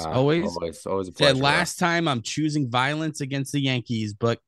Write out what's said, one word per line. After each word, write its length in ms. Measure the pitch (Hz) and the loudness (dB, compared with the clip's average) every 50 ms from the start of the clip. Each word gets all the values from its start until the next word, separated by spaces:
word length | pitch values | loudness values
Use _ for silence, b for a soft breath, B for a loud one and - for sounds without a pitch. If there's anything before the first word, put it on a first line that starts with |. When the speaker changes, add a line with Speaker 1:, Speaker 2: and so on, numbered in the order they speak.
| 82 | -4
Speaker 1:
Ra, 80 | 80 | 0
Speaker 2:
always. 320 | 80 123 135 143 160 170 - | 2 2 4 4 2 2 0
Speaker 1:
always, 400 | 95 85 85 85 82 80 - - | -2 -4 -4 -6 -6 -6 -8 -6
always 220 | - 95 98 95 92 | -4 -2 -2 -4 -4
a 40 | |
Speaker 2:
Said, 40 | - | -2
Speaker 1:
pleasure, 240 | - 143 143 135 131 | 2 4 4 4 4
Ra. 80 | 135 139 | 4 2
Speaker 2:
"Last 300 | 147 170 175 165 - - | 2 2 0 -2 -2 0
time 280 | 185 170 170 170 170 | 0 2 2 2 2
I'm 140 | 156 135 117 | 0 0 -2
choosing 500 | - - - 147 151 156 147 151 143 120 | -4 -4 -2 -2 0 0 0 0 0 0
violence 520 | 117 123 127 139 151 156 160 156 143 - | 2 2 2 2 0 -2 -4 -4 -4 -6
against 300 | 147 131 139 139 135 - | -6 -4 -4 -4 -4 -2
the 80 | - 143 | -2 0
Yankees, 520 | 135 135 131 123 117 - 120 110 110 107 | 0 0 0 -2 -2 -2 -4 -2 -2 -4
but 260 | 104 - - 117 117 - _ | -4 -2 0 0 0 -2 _